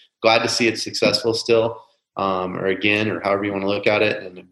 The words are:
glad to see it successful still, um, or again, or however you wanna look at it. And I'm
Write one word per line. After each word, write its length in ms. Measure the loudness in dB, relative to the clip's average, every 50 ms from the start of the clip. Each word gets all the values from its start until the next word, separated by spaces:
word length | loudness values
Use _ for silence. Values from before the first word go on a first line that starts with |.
| -20 _ _ _
glad 180 | 2 4 4 4
to 100 | 2 0
see 180 | 0 0 0
it 100 | 0 0
successful 560 | -2 -6 -8 -2 0 0 2 2 0 0 -2 -2
still, 480 | 0 0 2 2 2 2 0 -4 -8 -16 _ _ _ _ _ _
um, 400 | -4 -2 -2 -2 -2 -4 -4 -4
or 120 | -2 -2
again, 420 | -2 -2 0 2 2 2 2 2 0
or 100 | -2 -2
however 240 | 0 0 0 0 0
you 80 | -2
wanna 160 | -2 -2 -2
look 200 | -2 -2 0 0
at 140 | 2 2 2
it. 220 | 2 0 0 -4 -8
And 160 | -12 -16 -18
I'm 80 | -16 _